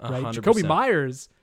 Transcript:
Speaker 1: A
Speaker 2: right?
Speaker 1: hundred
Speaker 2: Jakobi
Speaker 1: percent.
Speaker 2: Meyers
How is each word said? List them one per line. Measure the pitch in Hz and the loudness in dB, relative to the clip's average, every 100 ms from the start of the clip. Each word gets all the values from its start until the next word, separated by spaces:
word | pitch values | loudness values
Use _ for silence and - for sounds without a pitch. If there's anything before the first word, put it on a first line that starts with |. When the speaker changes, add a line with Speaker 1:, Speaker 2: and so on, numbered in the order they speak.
Speaker 1:
A | 120 | -8
Speaker 2:
right? | 127 | -6
Speaker 1:
hundred | 120 113 | -6 0
Speaker 2:
Jakobi | 196 | 2
Speaker 1:
percent. | 220 156 | 4 2
Speaker 2:
Meyers | 190 262 175 135 131 - _ | 2 2 0 -2 -8 -16 _